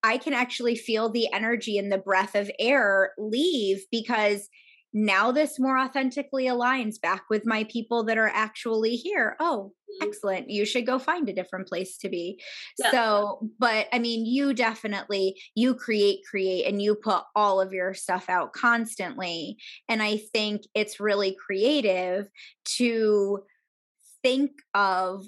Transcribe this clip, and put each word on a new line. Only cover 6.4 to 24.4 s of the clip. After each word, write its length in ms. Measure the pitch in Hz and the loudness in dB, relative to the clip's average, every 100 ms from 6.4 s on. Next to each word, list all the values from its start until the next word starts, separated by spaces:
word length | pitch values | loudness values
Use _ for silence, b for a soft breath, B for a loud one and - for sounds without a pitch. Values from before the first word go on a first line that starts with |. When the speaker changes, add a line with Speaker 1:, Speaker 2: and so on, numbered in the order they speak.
Speaker 1:
aligns 560 | 254 247 240 262 220 214 | 0 2 2 0 -2 -4
back 240 | 165 190 - | -2 -4 -2
with 140 | 214 | -2
my 200 | 220 214 | 0 -2
people 400 | 220 233 226 233 | -2 -6 -2 -2
that 120 | 220 220 | 0 2
are 100 | 220 | 2
actually 640 | 214 214 - 240 226 220 | 2 -2 -4 -2 0 0
here." 420 | 240 330 392 226 - | -2 -2 -2 -2 0
Oh, 320 | 330 247 196 _ - | -2 -2 -6 _ -18
Speaker 2:
Mm-hmm. 140 | - 214 | -6 -6
Speaker 1:
excellent. 420 | 208 202 185 - | -4 -4 -4 -4
You 140 | 202 | -2
should 220 | 208 247 240 | 0 0 0
go 120 | 254 | -2
find 300 | 262 349 247 | 0 0 -2
a 40 | |
different 360 | 175 185 185 190 | -4 -6 -10 -6
place 300 | 175 185 - | -6 -6 -8
to 100 | 190 | -6
be. 320 | 175 170 - B B B - | -4 -6 -8 B B B -2
Speaker 2:
Yeah. 120 | - | 2
Speaker 1:
So, 580 | 262 226 208 208 - 220 - | 4 4 2 2 -4 -8 0
but 280 | 240 214 214 | 2 2 0
I 60 | 247 | 0
mean, 260 | 233 226 226 | 0 -2 0
you 260 | 254 277 | 2 2
definitely, 840 | 240 233 220 214 196 - 202 190 196 B | 2 0 0 -6 -6 -4 0 0 -2 B
you 200 | - 247 | 0 2
create, 460 | 247 - 214 202 196 - | 2 -2 4 4 2 -4
create, 380 | 202 190 185 - | -2 0 0 0
and 140 | 202 | 0
you 120 | 208 208 | 0 0
put 260 | 208 190 - 214 | 2 0 0 2
all 240 | 208 190 | 2 2
of 120 | 190 | 0
your 220 | 190 185 | -2 -4
stuff 340 | 190 - 180 - | -4 -4 -4 0
out 240 | 185 156 | 0 0
constantly. 1000 | - 240 233 226 - 185 160 185 165 156 214 B B - | 0 2 2 0 -6 -8 -6 -8 -6 -8 -12 B B -6
And 140 | 226 | -2
I 160 | 214 214 220 | 0 -2 -2
think 300 | 220 214 208 - | -2 0 -4 -4
it's 240 | 214 208 - | -4 -2 -2
really 360 | 208 202 196 190 - | 0 2 0 -2 -6
creative 800 | 196 233 302 214 185 185 185 202 B B B - - | 0 2 4 2 0 0 -4 -6 B B B -8 0
to 640 | 240 226 214 208 196 202 196 b b _ _ _ _ _ | 2 4 4 4 2 -2 -6 b b _ _ _ _ _
think 260 | 254 262 | 0 2